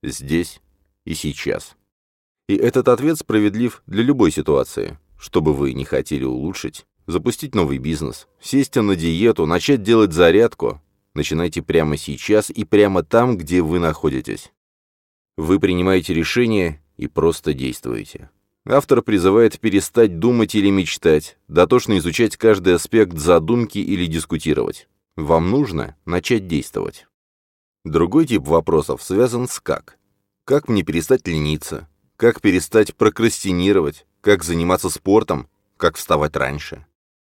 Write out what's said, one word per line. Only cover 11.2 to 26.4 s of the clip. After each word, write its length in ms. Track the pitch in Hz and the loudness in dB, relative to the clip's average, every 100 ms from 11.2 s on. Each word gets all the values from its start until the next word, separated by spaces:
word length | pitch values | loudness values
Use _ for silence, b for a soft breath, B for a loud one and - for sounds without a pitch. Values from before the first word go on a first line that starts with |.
| 73 78 85 80 | -4 -2 -2 -4
прямо 340 | 78 82 78 73 | 0 2 2 -2
сейчас 540 | - 69 - 107 104 | -6 -10 0 0 0
и 160 | - 101 | -6 0
прямо 360 | 104 104 92 | 4 4 2
там, 360 | 82 117 120 110 | 2 2 2 0
где 240 | 78 90 | 0 0
вы 180 | 80 87 | 2 0
находитесь. 720 | 85 78 78 65 60 50 - _ _ _ _ _ _ _ _ - | -2 -2 -4 -4 -6 -12 -14 _ _ _ _ _ _ _ _ -8
Вы 220 | 80 95 | 0 2
принимаете 540 | 95 90 92 95 80 | 2 0 2 2 0
решение 680 | 82 80 123 120 107 87 76 _ - | -2 -2 0 0 0 -2 -6 _ -14
и 100 | - | -8
просто 460 | - 82 80 - | -2 0 0 -4
действуете. 760 | 69 65 62 62 58 50 - - _ _ _ - | -4 -6 -8 -8 -10 -10 -18 -20 _ _ _ -2
Автор 340 | 135 139 123 | 0 2 0
призывает 580 | 113 104 90 101 117 - | 2 2 4 6 4 2
перестать 600 | 113 98 - - 113 85 | -2 0 0 2 2 2
думать 340 | 113 120 107 | 0 2 0
или 160 | 110 101 | 0 2
мечтать, 680 | 98 90 - 87 78 - - - | 2 -2 -2 2 2 0 -12 -2
дотошно 500 | 78 87 120 - 101 | 2 4 2 2 -2
изучать 360 | 82 80 113 - | -2 0 -2 2
каждый 400 | 113 101 90 87 | 2 2 2 2
аспект 420 | - 113 101 85 | 2 2 2 0
задумки 600 | 76 87 80 120 113 101 | 2 2 2 0 -2 -6
или 300 | - 101 87 | -4 -4 -4
дискутировать. 840 | 80 78 80 78 73 50 - - _ _ - | -4 -6 -4 -2 -2 -2 -8 -16 _ _ -8
Вам 340 | 76 82 85 | 0 2 2
нужно 460 | 127 139 82 53 - - | 0 -2 -4 -8 -12 -6
начать 420 | 87 - 117 | -6 -2 -2